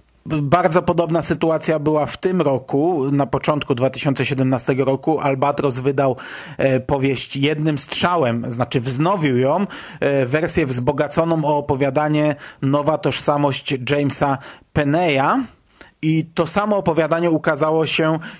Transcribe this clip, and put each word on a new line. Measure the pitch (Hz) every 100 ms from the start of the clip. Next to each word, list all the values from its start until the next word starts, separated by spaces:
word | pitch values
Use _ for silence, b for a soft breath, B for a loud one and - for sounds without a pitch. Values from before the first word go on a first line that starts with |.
| _ _ -
B-, | 156
bardzo | 139 175 180 180
podobna | 175 170 165 165
sytuacja | - 160 165 156 - 156
była | 147 151 135
w | -
tym | 185 185
roku. | 143 131 - 143 170 165 135
Na | 143 139
początku | 139 - 147 - 120
dwa | 131
tysiące | - 147 127 123
siedemnastego | 131 131 127 - 131 131
roku | 135 160 147
Albatros | 143 135 143 143 143 127
wydał, | 131 139 135 120 B B B 143
e, | 135 131
powieść | 127 139 135 120 - 143
jednym | 139 151 156 147
strzałem, | - - 180 175 123 117 120
znaczy | 120 120 135
wznowił | 127 139 165 196 151 123
ją, | 131 170 196 B B B
e, | 139 139 123
wersję | 156 165 175 135
wzbogaconą | 123 127 139 147 - 165 160 147
o | 147
opowiadanie | 143 135 139 139 151 151 151 143 B B
Nowa | 135 147 147 151
tożsamość | 147 - - 147 143 127 - 131 120
Jamesa | 143 139 - 143 131 B B _
Penneya. | 156 143 160 175 135 147 254 233 B B B B _
I | 156 160 160
to | - 160
samo | 202 214 202
opowiadanie | 175 156 151 165 175
ukazało | 156 170 143 156 160 151
się | - 160 160 B